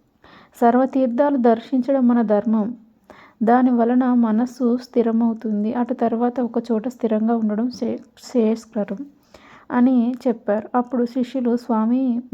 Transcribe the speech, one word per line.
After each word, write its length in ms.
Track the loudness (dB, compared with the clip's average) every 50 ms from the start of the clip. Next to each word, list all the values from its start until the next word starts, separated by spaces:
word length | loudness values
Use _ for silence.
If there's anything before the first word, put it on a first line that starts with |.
| _ _ _ _ _ -20 -20 -20 -20 _ _ 0
సర్వతీర్థాలు 760 | 2 4 4 4 2 2 0 0 0 0 0 0 0 2 2
దర్శించడం 720 | 2 2 2 2 2 -2 -4 -2 -2 0 0 2 2 4 4
మన 140 | 4 2
ధర్మం. 540 | 2 2 0 0 0 0 0 0 0 -2 -6 -12 -18 _ _ _ _ _ -20 -20 -20 -14 _ -2
దాని 280 | 2 4 4 4 4 4
వలన 340 | 2 2 2 2 2 2 2 2 2
మనస్సు 640 | 2 2 2 2 0 -2 -2 -4 -2 -2 0 0
స్థిరమవుతుంది. 960 | -2 -4 -4 -2 0 0 2 2 0 0 0 -2 -4 -6 -4 -4 -2 -2 -2 -2
అటు 200 | -4 -4 -4 -4
తర్వాత 460 | -2 -2 -2 -2 -2 -2 -2 -2 -2
ఒక 180 | -4 -4 -4 -6
చోట 300 | -4 -2 -4 -4 -4 -6
స్థిరంగా 480 | -8 -6 -4 -2 -2 0 0 0 0
ఉండడం 340 | 0 0 -2 -2 -2 -2 -4
శ్రే-, 300 | -4 -4 -6 -6 -6 -8 -10 _ _ -20
శ్రేయస్కరం" 800 | -12 -4 -2 0 2 0 0 -2 -6 -8 -6 -6 -6 -6 -6 -12 -12 -16 -18 _ _ _ -20 -20 -20 -20 -20 -20 -12 -4
అని 440 | 0 2 4 4 4 2 2 0 -2 -4 -2 -4
చెప్పారు. 400 | -4 -2 -2 -4 -2 -2 -4 -4 -4
అప్పుడు 300 | -4 -4 -2 -2 -2 -2
శిష్యులు, 520 | -2 -2 -4 -4 -4 -4 -4 -2 0 -2
"స్వామి, 640 | -2 -2 -2 -2 0 0 0 0 0 0 0 -2 -4 -4 -2